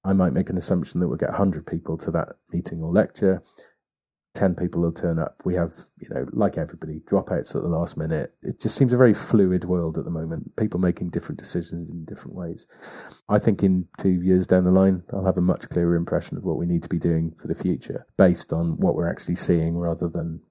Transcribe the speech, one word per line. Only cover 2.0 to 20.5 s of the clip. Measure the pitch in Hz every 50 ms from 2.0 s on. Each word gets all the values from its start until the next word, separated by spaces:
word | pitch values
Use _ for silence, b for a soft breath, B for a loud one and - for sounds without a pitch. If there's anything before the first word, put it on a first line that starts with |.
| - -
that | 82 82 - - - - _ _ -
meeting | 87 87 - 90 82 80
or | 82
lecture. | 85 101 95 - - - 107 95 95 90 B B B B B B B B _ _ _ _ _ _ _ _ _ _ -
Ten | - 98 95 85
people | - 90 87 - 85
will | 85 82 82
turn | - - 87 82 82
up. | 78 - - - -
We | 92 90
have, | 87 85 82 - - - - - -
you | - -
know, | - - 65 -
like | - - 107 95 - -
everybody, | 78 80 - 78 - 78 78 80
dropouts | - - - 98 - - 92 80 - - -
at | - -
the | 87
last | 85 82 85 85 - 80
minute. | 78 78 80 78 - - _ _
It | - - - -
just | - 123 - -
seems | 139 123 123
a | 123
very | 131 120 101
fluid | - - - - 107 98 92 92 90 87
world | 90 90 90 85 80 80 82
at | -
the | 85
moment, | 85 80 82 80 82 78 - - -
people | - 110 110 - 90
making | 92 90 90 - 92 87
different | - 87 - - 76 -
decisions | - - - 87 85 - 90 85 85 80
in | 82 85 80
different | - - - - - - 92
ways. | 90 82 82 - - B B B B B B B B B B B - -
I | 104 104
think | - - 101 -
in | - 95 92 92 87 - - -
two | - 98 92 90
years | 87 92 92 92 92 -
down | 92 92 90
the | 90
line, | 92 95 95 98 95 92 - -
I'll | 104 101 95
have | 95 90 90
a |
much | 90 90 - - - -
clearer | - 90 87 85 87 85
impression | 85 - - 87 - - - 92
of | 90
what | 92 80 -
we | 87
need | 87 87 85 82
to | -
be | - 82
doing | - 87 82 80 80 80 -
for | - - -
the | 80
future | - - 90 87 - - - - - - _ _ -
based | 98 92 87 - - - 82
on | 82 85 82 80 76
what | 85 90 -
we're | - 85 85
actually | - - - - 85
seeing | - - - 87 85 80 82 85 85
rather | 85 85 82 80 87 85
than, | 80 85 80 82 80 82 - _